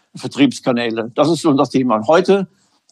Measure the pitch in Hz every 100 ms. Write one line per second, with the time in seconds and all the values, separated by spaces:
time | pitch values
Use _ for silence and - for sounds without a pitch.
0 | _ - 123 120 135 - 139 120 117 113
1 | 113 - 147 160 165 139 143 131 123 107
2 | 110 165 180 196 190 _ _ _ _